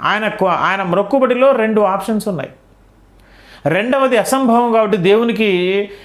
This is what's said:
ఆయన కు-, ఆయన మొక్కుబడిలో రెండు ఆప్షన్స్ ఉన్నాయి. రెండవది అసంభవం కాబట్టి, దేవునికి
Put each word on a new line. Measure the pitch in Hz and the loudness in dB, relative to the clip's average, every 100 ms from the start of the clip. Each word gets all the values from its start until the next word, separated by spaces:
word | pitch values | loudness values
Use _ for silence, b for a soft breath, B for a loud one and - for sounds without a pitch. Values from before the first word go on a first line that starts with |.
ఆయన | 147 208 214 | -2 -2 -2
కు-, | - 190 | -2 -2
ఆయన | 160 160 196 | 0 0 -2
మొక్కుబడిలో | 185 175 196 269 254 247 269 | -2 -2 0 0 0 2 2
రెండు | 226 220 214 | 2 0 0
ఆప్షన్స్ | 208 202 220 214 214 | 0 0 -2 -4 -4
ఉన్నాయి. | 165 135 - _ _ _ _ _ _ B B B B 143 | -6 -8 -14 _ _ _ _ _ _ B B B B -2
రెండవది | 175 240 277 262 233 | -2 0 0 2 0
అసంభవం | - 262 254 233 240 | 0 0 2 2 2
కాబట్టి, | 226 214 202 | 2 2 0
దేవునికి | 170 214 233 202 214 180 180 196 202 B | 2 2 2 0 0 0 0 -2 -4 B